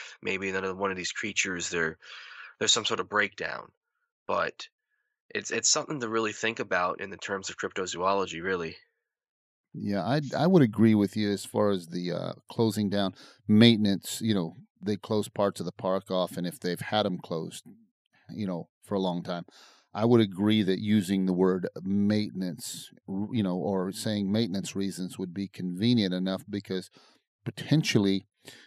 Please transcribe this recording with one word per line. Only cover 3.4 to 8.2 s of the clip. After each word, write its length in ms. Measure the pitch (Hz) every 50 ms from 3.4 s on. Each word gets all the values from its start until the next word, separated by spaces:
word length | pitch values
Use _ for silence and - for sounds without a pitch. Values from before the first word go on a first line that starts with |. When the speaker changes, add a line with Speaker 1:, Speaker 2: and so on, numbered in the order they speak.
| 85 78 62 - - - _ _ _ _ _ _ _ _ _ _ _
Speaker 1:
But 420 | - 95 92 87 - - - - - _ _ _ _ _ _ _ _ _ _ _ _
it's, 220 | - 104 101 -
it's 180 | - 113 - -
something 320 | - 156 147 - 160 139
to 80 | 120 110
really 240 | 110 113 113 107 104
think 260 | - - 110 113 -
about 440 | 120 101 95 90 90 90 - - 98
in 80 | 98
the 80 | 95 -
terms 320 | - - 101 95 95 -
of 80 | 98 -
cryptozoology, 840 | - 95 - 101 92 90 - 85 90 95 98 98